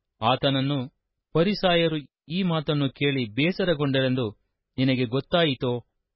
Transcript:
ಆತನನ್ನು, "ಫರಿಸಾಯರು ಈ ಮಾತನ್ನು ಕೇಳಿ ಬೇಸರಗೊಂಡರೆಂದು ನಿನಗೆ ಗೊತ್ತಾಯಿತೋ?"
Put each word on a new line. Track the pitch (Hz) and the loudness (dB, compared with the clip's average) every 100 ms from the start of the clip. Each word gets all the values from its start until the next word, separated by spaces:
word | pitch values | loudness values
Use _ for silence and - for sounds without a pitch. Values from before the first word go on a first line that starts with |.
| _ - | _ -4
ಆತನನ್ನು, | 110 131 143 135 135 143 123 - _ _ _ | 0 2 0 0 0 -2 -6 -12 _ _ _
"ಫರಿಸಾಯರು | 156 185 196 185 170 165 156 139 _ - | 0 0 0 2 2 2 -2 -8 _ -8
ಈ | 175 | -2
ಮಾತನ್ನು | 185 160 151 147 135 | 0 0 0 0 -2
ಕೇಳಿ | - 143 135 | 0 -2 0
ಬೇಸರಗೊಂಡರೆಂದು | 113 107 156 190 185 147 143 135 131 127 110 - _ _ _ - | -2 -2 -2 0 -2 0 0 0 0 0 -4 -8 _ _ _ -2
ನಿನಗೆ | 131 127 | 0 2
ಗೊತ್ತಾಯಿತೋ?" | 123 131 - 175 165 123 131 120 - _ _ | 0 -2 0 2 2 0 -2 -2 -6 _ _